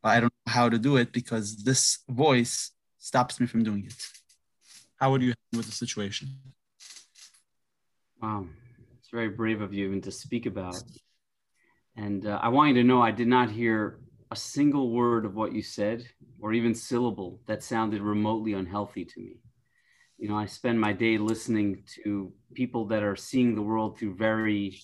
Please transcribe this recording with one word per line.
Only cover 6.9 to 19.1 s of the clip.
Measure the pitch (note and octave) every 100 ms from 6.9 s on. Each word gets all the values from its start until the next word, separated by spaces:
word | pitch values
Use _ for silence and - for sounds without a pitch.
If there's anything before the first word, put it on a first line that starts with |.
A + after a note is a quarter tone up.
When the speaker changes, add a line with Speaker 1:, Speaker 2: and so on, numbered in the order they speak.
| - _ - - _ _ _ _ _ _ _ _ _
Speaker 2:
Wow, | A2 G#2 F2 D#2 - - - -
it's | _
very | A#2 A2
brave | G#2+ A2 G#2+
of | G2+
you | G2 G2
even | G2
to | F#2+
speak | - - A#2
about. | - F#2+ F2+ F2+ - - _ _ _ _ _ _ _ _ _
And, | A2+ G#2 G2+
uh, | G#2 G2+
I | A#2
want | C3 D3
you | B2
to | A#2+
know | B2+
I | A2+
did | G#2 A#2
not | B2+ A#2+
hear | G#2+ A#2 A2 G#2 - - _ _
a |
single | - - C#3 D3 C#3+ B2+
word | A#2 A#2+ A#2
of | G#2
what | G2 A2
you | G#2+
said | - - G#2 A#2 B2 _ - -
or | G#2+
even | A#2 A#2
syllable | A2+ - A#2+ A#2+ G2+ F2+ -
that | - G#2+
sounded | - A2+ A2 G#2
remotely | G#2 G#2 G#2+ A2 A2
unhealthy | G2 F2+ G2+ G2+ -
to | E2+